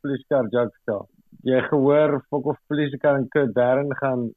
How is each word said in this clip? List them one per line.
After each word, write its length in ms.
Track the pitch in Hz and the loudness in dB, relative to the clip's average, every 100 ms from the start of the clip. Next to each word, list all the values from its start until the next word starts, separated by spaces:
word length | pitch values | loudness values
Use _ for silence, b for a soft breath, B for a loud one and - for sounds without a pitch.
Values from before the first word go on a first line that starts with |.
Polisiekar 460 | 143 131 - 139 110 | -6 -6 -2 0 0
joke 200 | 120 117 - - | 0 -2 -4 -6
vertel? 220 | 101 - _ _ - | -6 -8 _ _ -8
Jy 180 | 131 127 - | 0 0 2
gehoor 520 | 147 135 147 151 143 - | 2 4 4 2 0 -4
Fok 160 | 147 139 | -6 -4
of 120 | 135 _ | -8 _
Polisiekar 480 | 151 147 131 147 139 | -4 -4 -2 0 0
en 120 | 123 | 0
Kurt 240 | 151 131 123 | 0 0 2
Darren 400 | 123 131 143 131 | 2 2 -2 -4
gaan 380 | 139 127 117 | -4 -2 -6